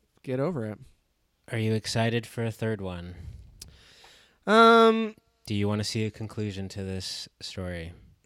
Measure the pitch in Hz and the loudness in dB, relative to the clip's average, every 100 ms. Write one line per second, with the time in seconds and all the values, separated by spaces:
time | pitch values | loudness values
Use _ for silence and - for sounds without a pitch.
0 | _ _ - 127 147 160 107 104 - _ | _ _ -6 -2 -2 -2 -6 -10 -16 _
1 | _ _ _ _ - 113 110 110 - 117 | _ _ _ _ -8 -2 0 0 0 0
2 | 113 117 110 - 113 107 110 107 95 87 | 2 0 -4 -6 -6 -4 -4 -4 -6 -8
3 | 87 90 - - - - - - - - | -10 -14 -14 -16 -20 -20 -20 -20 -20 -20
4 | - - _ _ - 220 226 226 226 220 | -20 -20 _ _ 4 8 10 10 8 4
5 | 220 214 _ _ - 101 101 104 104 113 | -2 -8 _ _ -4 0 0 0 -2 -2
6 | 107 - 110 - 107 95 95 - 95 95 | -4 -6 -10 -6 -6 -6 -8 -8 -6 -6
7 | - - - - - - 90 87 82 170 | -8 -10 -14 -16 -14 -10 -8 -8 -10 -16
8 | - _ | -20 _